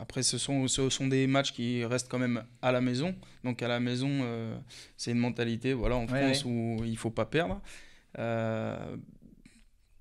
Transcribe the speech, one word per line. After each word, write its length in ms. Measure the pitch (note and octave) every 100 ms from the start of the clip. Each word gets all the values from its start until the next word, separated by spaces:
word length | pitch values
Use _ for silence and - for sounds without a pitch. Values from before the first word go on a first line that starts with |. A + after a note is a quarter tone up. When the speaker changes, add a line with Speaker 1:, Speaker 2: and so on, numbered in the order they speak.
Speaker 1:
Après, 240 | - C3+
ce 140 | B2+ B2
sont, 280 | - C#3 C3
ce 240 | - C3
sont 160 | - C3+
des 220 | C3+ C3+
matchs 240 | C#3 C3+
qui 320 | - A#2+ A#2+
restent 240 | A#2 B2+ B2
quand 80 | B2
même 240 | B2 A#2+ A2+ -
à 100 | B2+
la 80 | B2+
maison. 340 | B2+ B2 E3+ F#3 - -
Donc, 180 | B2 A#2
à 60 | A#2+
la 100 | A#2+
maison, 300 | A#2+ B2 C#3
euh, 480 | C#3 B2 A#2 A2+ A#2+ - - - -
c'est 160 | -
une 60 | A#2+
mentalité, 540 | A#2+ A#2 A#2 A2+ C3
voilà, 220 | C3 G#2+
en 120 | B2 A#2
Speaker 2:
Ouais, 240 | B2+ C#3
Speaker 1:
France 120 | C3
Speaker 2:
ouais. 60 | B2
Speaker 1:
où 340 | A#2 A2+ A2+
il 120 | A#2 A2+
faut 120 | A#2
pas 160 | A2+ G#2
perdre. 340 | D3+ F3+ G3 - - - - _ -
Euh, 800 | A#2 A2+ A2+ A2 A2 G2+ - G#2+ - - - - - - - _ _ -